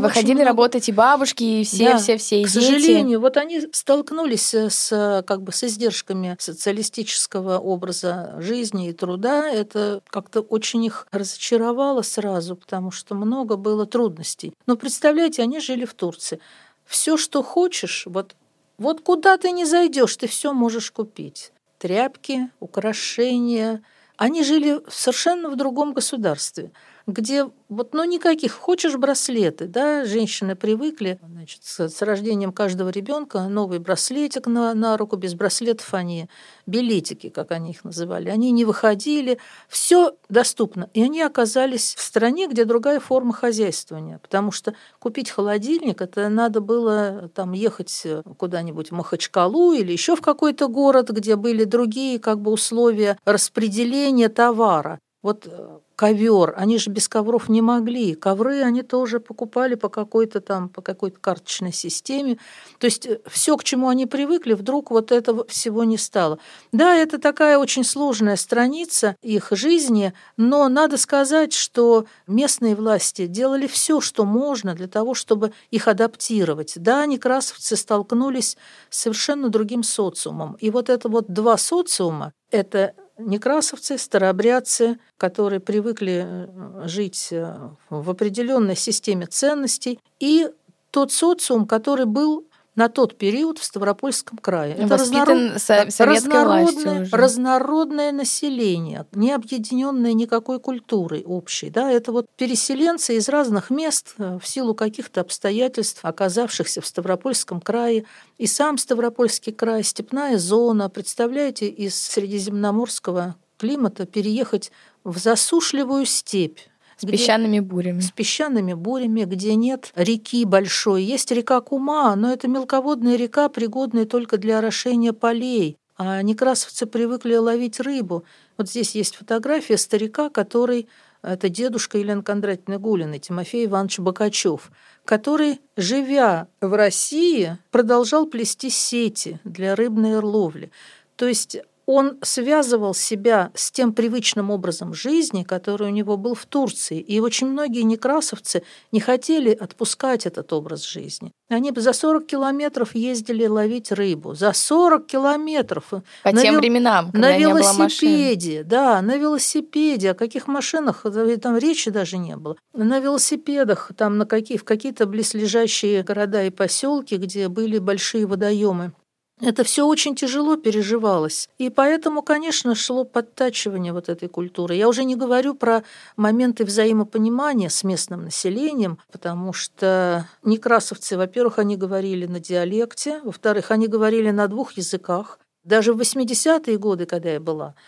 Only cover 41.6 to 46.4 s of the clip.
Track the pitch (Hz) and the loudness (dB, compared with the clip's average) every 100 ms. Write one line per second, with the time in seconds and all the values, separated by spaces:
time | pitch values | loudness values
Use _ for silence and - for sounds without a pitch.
41.6 | 262 247 - - - - 226 302 381 233 | 0 0 -4 -6 -4 0 2 2 0 0
42.6 | 226 233 247 294 - 262 247 220 240 220 | 2 2 2 0 0 0 0 0 -2 0
43.6 | 202 156 - 160 156 160 - 196 208 190 | 0 -2 -10 -14 -14 -16 -4 -2 -2 -2
44.6 | - 214 - _ 240 220 247 - 202 208 | -6 -8 -14 _ -8 -6 -6 -4 -2 -2
45.6 | 220 330 302 - 185 202 208 214 | 0 -2 -2 -4 -6 -4 -2 2